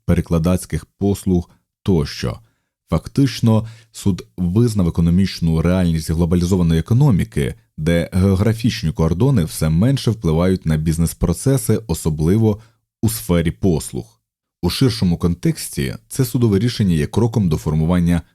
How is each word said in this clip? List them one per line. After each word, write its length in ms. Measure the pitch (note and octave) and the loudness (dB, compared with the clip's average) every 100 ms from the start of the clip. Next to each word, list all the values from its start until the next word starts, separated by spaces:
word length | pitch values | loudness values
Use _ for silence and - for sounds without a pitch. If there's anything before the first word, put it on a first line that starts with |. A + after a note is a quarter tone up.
| - | -2
перекладацьких 800 | E2+ - E2+ E2+ F2+ - D#2+ - | 0 0 0 0 -2 -2 -8 -8
послуг 640 | - G2+ G2 G2 F2 - _ _ _ | -4 -2 -2 0 0 -2 _ _ _
тощо. 560 | - E2+ C#2 - B1 - _ _ _ _ - | 0 0 0 -4 -8 -8 _ _ _ _ -4
Фактично, 760 | - - - C#3 - A2+ A2 A2+ - _ | -4 -2 0 0 2 2 2 -2 -12 _
суд 360 | - G2+ F2 - - | -6 -4 -4 -6 -6
визнав 500 | F2 G#2 A#2+ G#2 E2 | -2 2 2 2 0
економічну 720 | E2 E2+ F2+ F#2 - E2 D#2+ | 2 2 2 0 0 0 0
реальність 500 | E2+ F#2 F2 D#2+ D#2 | 2 2 0 0 -2
глобалізованої 680 | D#2+ E2 F2 F2 F#2+ E2 E2 | -2 0 0 2 2 2 0
економіки, 760 | - A#2 D3 E2+ - - B1+ - _ - | 2 2 4 2 0 -4 -4 -6 _ -6
де 320 | D#2 E2+ - | 0 0 0
географічні 800 | F#2 G2 F#2 - A2 A#2+ - D#2+ | 0 2 2 0 0 -2 -2 -4
кордони 520 | - D#2+ E2+ C3+ A#2+ | 0 0 2 2 2
все 260 | D#2+ - D#2+ | 0 -2 0
менше 420 | D#2+ B2 C3 A#2+ | 2 2 0 -2
впливають 540 | G2+ E2 D#2+ F#2 F#2+ D#2+ | -2 0 0 0 0 0
на 120 | D#2 | -2
бізнес-процеси, 1040 | D#2+ D#2 E2 - F2 E2+ C3+ C3+ A2+ G#2+ - | 0 0 -2 -2 -4 -2 0 0 0 -2 -4
особливо 720 | E3 E2 D2+ D#2 A2 A2 G#2 - _ _ _ | -4 -4 -2 2 2 2 0 -8 _ _ _
у 80 | A2 | -4
сфері 420 | - - F2 E2 | -2 -2 0 0
послуг. 680 | - G2 D2+ - B1 - _ _ _ _ _ | 0 0 0 -4 -10 -12 _ _ _ _ _
У 80 | - | -4
ширшому 480 | - C3 A2+ F#2 E2+ | 0 0 2 0 0
контексті 760 | F2 F2 - - - - C2 - - | -2 -2 -2 -4 -6 -6 -6 -8 -8
це 180 | - B2 | -4 -2
судове 340 | B2+ A#2 F#2+ | 0 2 2
рішення 360 | A#2+ - G2 D#2+ | 0 0 0 0
є 120 | C#2+ | 0
кроком 420 | G#2 A#2 A#2+ F2+ | 0 0 0 0
до 80 | D#2 | -2
формування 640 | D#2+ D#2 D#2+ F2+ E2+ E2+ - | -2 -2 0 2 2 0 -4